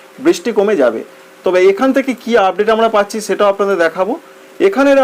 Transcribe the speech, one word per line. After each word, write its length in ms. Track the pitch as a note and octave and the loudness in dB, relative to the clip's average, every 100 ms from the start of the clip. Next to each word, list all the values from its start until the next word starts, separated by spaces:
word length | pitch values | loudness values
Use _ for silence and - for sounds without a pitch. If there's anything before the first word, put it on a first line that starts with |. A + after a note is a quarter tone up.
| - - C3+ | -20 -4 -2
বৃষ্টি 240 | F#3 A#3+ A3 | 0 -2 -2
কমে 180 | G3+ G3 | 0 0
যাবে। 200 | B2 A2+ - - - - - | 0 -2 -10 -20 -20 -8 -2
তবে 140 | F3+ F#3 | 2 2
এখান 200 | G3 C4+ C4+ | 2 0 0
থেকে 140 | C4 A#3 | -4 -6
কি 100 | - A3+ F#3+ | -2 0 0
আপডেট 220 | F3+ G#3 A3 | 0 0 0
আমরা 140 | A3+ A3 | 0 0
পাচ্ছি, 220 | G3+ A3 G#3 | -2 -6 -6
সেটাও 240 | F#3+ G3+ | 0 0
আপনাদের 240 | G3 G3+ F#3+ E3 | 0 -2 0 -2
দেখাবো। 280 | F3+ F#3+ D#4 - - - - G3 | -2 -4 -4 -10 -20 -20 -2 -2
এখানের 300 | G3 C#4 C#4 | 2 2 4